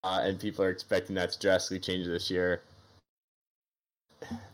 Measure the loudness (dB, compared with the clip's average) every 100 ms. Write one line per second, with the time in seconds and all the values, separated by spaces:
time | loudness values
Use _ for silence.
0 | -2 0 0 -2 -4 0 0 0 0 0
1 | 0 0 0 2 4 4 2 -4 -2 -2
2 | -2 -2 -2 0 2 0 -4 -20 -20 -20
3 | _ _ _ _ _ _ _ _ _ _
4 | _ _ -12 -12 -12